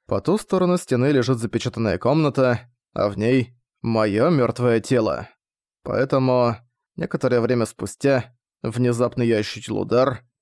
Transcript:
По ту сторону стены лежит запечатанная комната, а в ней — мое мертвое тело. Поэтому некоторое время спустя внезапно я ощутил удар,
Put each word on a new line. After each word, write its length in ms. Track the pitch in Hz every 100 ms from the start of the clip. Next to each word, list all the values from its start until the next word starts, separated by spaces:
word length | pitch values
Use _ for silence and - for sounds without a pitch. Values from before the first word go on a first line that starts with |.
| -
По 140 | 98
ту 160 | - 208
сторону 400 | - 190 180 180
стены 300 | - 123 131
лежит 300 | 143 120 127
запечатанная 600 | 110 117 123 113 113 87
комната, 760 | 117 151 151 131 127 117 - _ _
а 160 | - 101
в 80 | 95
ней — 380 | 110 131 123 _ _ _
мое 480 | 113 113 107 101 147
мертвое 500 | 160 120 117 123 117
тело. 480 | - 131 104 64 - _ _ _ _ _
Поэтому 720 | - 101 135 135 131 127 120 113 _ _ _ -
некоторое 460 | 165 165 127 123
время 240 | 113 123 110
спустя 720 | - 101 - 139 131 - _ _ _
внезапно 640 | - 113 123 117 120 -
я 140 | 117 110
ощутил 420 | 104 - 110 104
удар, 420 | 98 117 131 123 _ _